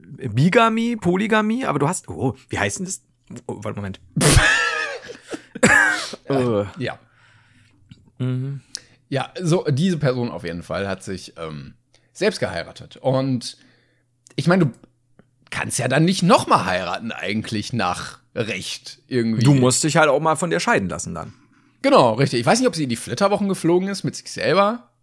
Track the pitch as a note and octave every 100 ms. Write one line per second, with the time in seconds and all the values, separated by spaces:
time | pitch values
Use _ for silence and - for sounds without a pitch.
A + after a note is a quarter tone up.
0 | - D3 A#2 G#2+ E3+ F3+ A3+ A3+ A#3 A3+
1 | F3+ F#3 G#3+ A3 G#3+ A#3 C4+ C#3 C#3+ F#3
2 | - E2 B2+ - - G#2 G#2 - F2+ -
3 | _ _ - - - G2 G#2+ G#2+ G2+ F#2+
4 | - - D3+ D3+ - - - - - C5+
5 | - - - - - - - - - -
6 | - - - C#3 B2 G#2 G2+ - A#2 -
7 | _ _ _ _ _ _ _ _ _ -
8 | _ - B2+ B2+ C3+ C#3 _ - _ _
9 | - C3 B2 - F3+ F3 - C3 F#3+ E3
10 | C#3 B2+ A#2+ D#2+ E2+ F2 - E2+ G2 F#2+
11 | - F#2 - - D#2+ D2+ C2+ - _ _
12 | _ - G3+ - F#2+ F2+ D#2+ - - -
13 | C3+ C3 C3+ B2 - - _ _ _ _
14 | _ _ _ - D#3+ F#3 D3+ - - _
15 | _ _ _ _ - - F2+ - A#2+ C3+
16 | E3 F#3+ F3 B3+ - G3 F#2+ F#2 F2 F#2+
17 | A2+ - F2+ G#2+ - G#2+ - A#2 F2+ F2
18 | - - _ - G#2+ F#2+ - - - -
19 | - B2+ A2+ A2+ B2 C#3 B2+ B2+ D#3 D#3+
20 | D#3 C#3 D#3+ D#3 F3 E3 A#3 G3 F#2 D#2
21 | - E2+ - - _ _ _ _ C4+ B3+
22 | B2+ A2 C#3 C3+ A#2+ A3+ B3+ E3 C3+ A2+
23 | - A#2+ G3+ G3+ G3 F#3 D#3+ F3+ F#3+ G3
24 | D3 - - - G2+ F3 G3+ A#3+ - _